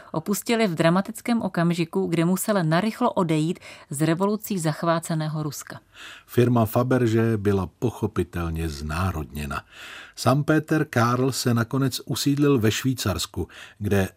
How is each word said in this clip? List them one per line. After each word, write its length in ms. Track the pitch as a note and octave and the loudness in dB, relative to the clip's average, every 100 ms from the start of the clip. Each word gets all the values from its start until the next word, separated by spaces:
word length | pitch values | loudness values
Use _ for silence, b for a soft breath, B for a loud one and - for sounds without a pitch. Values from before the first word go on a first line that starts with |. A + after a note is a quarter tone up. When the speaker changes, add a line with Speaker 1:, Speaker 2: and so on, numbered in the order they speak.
| B | B
Speaker 1:
opustili 540 | D#3+ G3+ G3 - A3+ G#3+ | -6 -2 -4 0 0 2
v 80 | |
dramatickém 680 | D#3+ E3 F3+ G3 - - A#3 | 2 4 2 0 -6 -2 -2
okamžiku, 640 | F#3 F3 E3+ E3+ E3 F#3+ F3+ | -2 0 2 0 -2 -2 0
kdy 180 | E3 | 2
musel 400 | E3+ F#3 - G3+ | 2 2 0 0
narychlo 480 | D#3 E3+ G#3+ - B3 | 2 2 0 0 0
odejít 460 | G3+ E3 D#3 D#3 F3+ B B - | 0 2 2 0 -4 B B -12
z 120 | C#3+ | 0
revolucí 560 | D#3+ E3 G3+ G#3+ - F#3+ | 0 2 0 -2 -4 -2
zachváceného 840 | D#3+ - E3+ E3 - D#3+ D#3 D#3 | -2 -2 0 -2 -2 -4 -4 -4
Ruska. 380 | D3+ - - - - B B B - | -6 -8 -14 -18 -20 B B B -2
Speaker 2:
Firma 400 | - A#2+ A#2+ A2+ | 2 4 4 2
Fabergé 680 | B2 B2+ B2+ A#2 A2+ A2+ G#2+ | 0 2 2 4 4 2 2
byla 320 | G2+ G2 F2+ - | 2 0 -2 -4
pochopitelně 920 | A#2 - G#2 F#2+ E2+ E2+ E2+ D#2+ D#2+ | -4 -2 -4 -2 -4 -4 -4 -4 -4
znárodněna. 960 | D2 D2+ D#2+ F#2 D#2+ B1+ D2 C#2+ C#2 B B B B B - | -6 -6 -2 -2 -2 -8 -10 -8 -8 B B B B B -2
Sám 280 | A#2 C#3+ | 0 2
Peter 400 | D3 D#3 D3+ D#3 | 2 2 2 0
Karl 480 | D3 B2 A#2 B2 C3 | 0 0 2 2 0
se 220 | - B2+ | 0 0
nakonec 460 | A#2 A2+ C3+ C3+ - | 2 0 0 -2 -2
usídlil 540 | - A#2+ C#3+ C#3+ C#3+ C3+ | -6 -2 0 2 4 4
ve 120 | A2 | 4
Švýcarsku, 800 | - C3+ B2 G#2 F2 - - - B B - | 2 -2 -2 -2 -2 -4 -8 -10 B B -8
kde 300 | G2+ G2+ F#2+ | 0 2 0